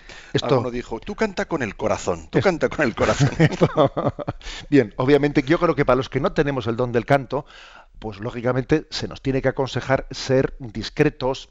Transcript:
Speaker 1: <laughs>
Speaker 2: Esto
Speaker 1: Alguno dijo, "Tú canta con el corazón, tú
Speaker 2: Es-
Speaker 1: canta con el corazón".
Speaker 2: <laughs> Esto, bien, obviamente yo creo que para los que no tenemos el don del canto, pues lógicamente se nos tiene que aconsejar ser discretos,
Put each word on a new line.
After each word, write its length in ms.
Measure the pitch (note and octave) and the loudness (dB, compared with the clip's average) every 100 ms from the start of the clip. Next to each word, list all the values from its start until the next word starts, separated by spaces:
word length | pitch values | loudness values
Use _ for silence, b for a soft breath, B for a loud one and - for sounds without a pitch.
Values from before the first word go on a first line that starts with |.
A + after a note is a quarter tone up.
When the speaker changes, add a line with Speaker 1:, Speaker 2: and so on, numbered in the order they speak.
| - | -20
Speaker 1:
<laughs> 240 | - - | -20 -6
Speaker 2:
Esto 220 | - B2 C3 | -4 2 2
Speaker 1:
Alguno 140 | B2 | 0
dijo, 280 | A#2+ - A2+ | -6 -8 -10
"Tú 160 | - G#3 | -8 -4
canta 300 | G#3+ F#3+ G3 | -4 -4 -6
con 180 | D#3+ | -4
el 120 | A2 - | -4 -4
corazón, 520 | A2+ F#2 - E2+ E2 | -2 -2 -2 -6 -2
tú 80 | D3 | 0
Speaker 2:
Es- 60 | |
Speaker 1:
canta 260 | G3 D#3+ B2 | 2 2 -2
con 160 | - C3 | 0 -2
el 80 | |
corazón". 360 | G2 A2+ G#2+ C#3 - | 0 0 2 2 4
Speaker 2:
<laughs> 40 | |
Esto, 760 | E3 - F3 F3 C#3 - C#3+ - - - B B B | 2 4 0 4 2 2 -4 -4 -8 -10 B B B
bien, 240 | C#3+ G#2+ - | 4 4 0
obviamente 440 | B2+ C#3+ D3 D3 | 4 4 4 0
yo 160 | C3+ F3 | 2 2
creo 160 | F3 D3+ | 2 2
que 100 | C#3 | 2
para 100 | C3 | 2
los 120 | A#2+ | 2
que 100 | C3 | -2
no 140 | E3+ | -2
tenemos 340 | - C#3+ C3+ A#2 | 0 -2 -2 -2
el 80 | A#2 | -2
don 160 | B2 | 0
del 140 | A#2 - | 0 2
canto, 400 | C#3 B2+ C3+ - B B B B - | 0 0 -6 -8 B B B B -14
pues 200 | A2 G2+ | -14 -10
lógicamente 680 | A#2 A#2+ A#2 B2+ A#2+ D#3 - | -8 -4 -2 0 2 0 0
se 180 | - - | -8 -8
nos 140 | - | -8
tiene 220 | C3+ C3 | -4 0
que 60 | C3+ | 0
aconsejar 580 | C3 C3 B2+ - C3+ - | -2 -2 -4 0 -2 -2
ser 460 | B2+ - C3 B2+ - | -8 0 2 2 -4
discretos, 920 | B2 A2 G2 - D3+ - C3 C3+ - | -12 -10 -6 0 0 0 -6 -6 -10